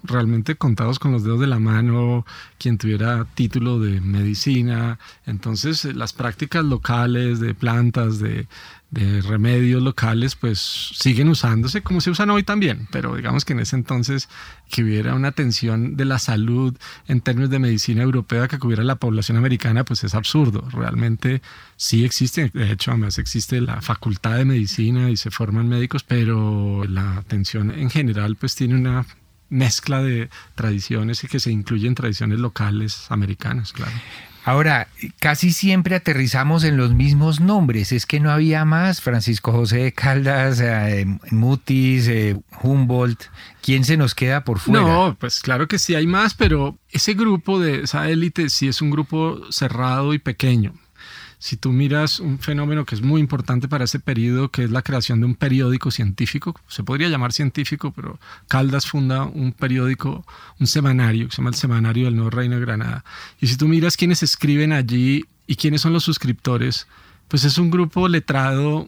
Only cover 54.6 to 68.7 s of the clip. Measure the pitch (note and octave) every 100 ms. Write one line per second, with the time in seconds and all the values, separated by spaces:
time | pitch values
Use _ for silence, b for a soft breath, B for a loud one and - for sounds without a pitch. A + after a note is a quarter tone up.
54.6 | A#2+ B2 - C3 A2+ A#2 B2 B2 C#3 C3
55.6 | B2+ B2+ C#3 - G#2 F#2+ A#2+ C#3+ - -
56.6 | - - G2+ C#3 E3+ C#3+ B2 A#2 C#3 D3+
57.6 | C#3 D3 C#3+ - - - B B - C3
58.6 | C3+ C3+ - D3 C3 C3 C#3+ D3+ B2+ -
59.6 | C3+ B2+ B2+ C3 C#3+ C#3+ - B B -
60.6 | C3+ D#3 C#3 B2+ A#2 A2 B2 - B2 A#2
61.6 | C3 A#2 A2+ A2+ B2+ A2+ A2+ A#2 B2 B2
62.6 | A#2+ A2 A#2 A#2+ B B B - A#2+ B2+
63.6 | D#3 E3 E3+ - F3 - D3+ - D3 D3
64.6 | D3+ D3+ A#2+ B2 B2+ C#3+ - _ - -
65.6 | D#3 D3+ E3 E3 E3+ D3 B2+ A#2 - A#2+
66.6 | B2 B2 - B B B - D3+ C#3+ F3
67.6 | F3 F3+ E3 F3+ F3+ E3 - C3+ C3+ C3+
68.6 | D3